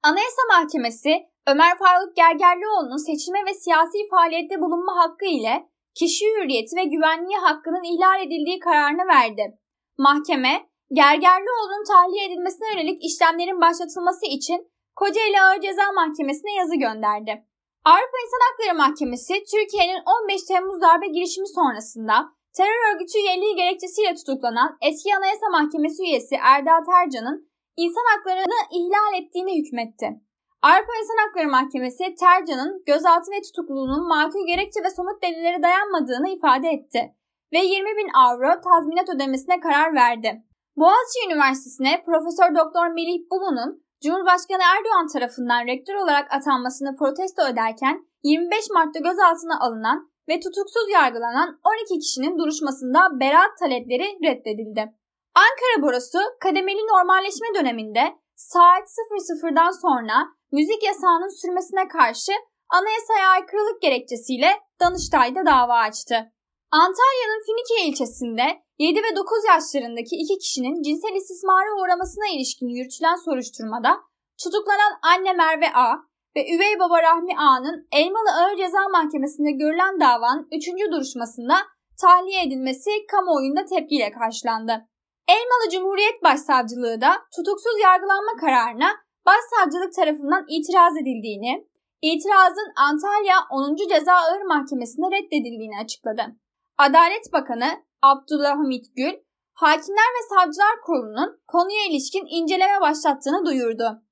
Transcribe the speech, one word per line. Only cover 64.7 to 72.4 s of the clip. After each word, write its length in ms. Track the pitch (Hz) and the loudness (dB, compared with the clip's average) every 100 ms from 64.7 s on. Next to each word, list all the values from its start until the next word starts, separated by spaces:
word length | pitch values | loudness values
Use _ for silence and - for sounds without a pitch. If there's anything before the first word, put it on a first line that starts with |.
| _ | _
Danıştay'da 640 | 349 359 - 302 247 269 339 | 0 0 -2 2 2 2 4
dava 300 | 269 240 240 | 4 4 2
açtı. 360 | 220 220 - 233 226 _ _ _ _ | 0 -4 -4 -6 -6 _ _ _ _
Antalya'nın 720 | 311 359 392 523 523 453 440 427 | 2 2 4 2 2 -2 -4 -4
Finike 420 | 453 494 466 339 | -6 -2 -2 -2
ilçesinde 580 | 294 233 - 240 226 262 359 _ _ | -4 -8 -6 -8 -2 -2 -4 _ _
yedi 200 | 302 359 | 0 0
ve 140 | 440 381 | 0 -4
dokuz 280 | 381 440 415 | -2 -2 4
yaşlarındaki 680 | 339 - 285 233 233 233 339 | 2 2 -6 -6 -10 -8 -8
iki 220 | 311 381 | -6 -6
kişinin 440 | - - 247 330 | -6 -6 -6 -4
cinsel 320 | 294 311 415 | -4 -4 -4
istismara 560 | 381 381 359 392 381 415 403 | -6 -8 -6 0 2 2 -2
uğramasına 460 | 370 349 370 403 415 | -2 -2 -4 -6 -6
ilişkin 340 | 311 | -4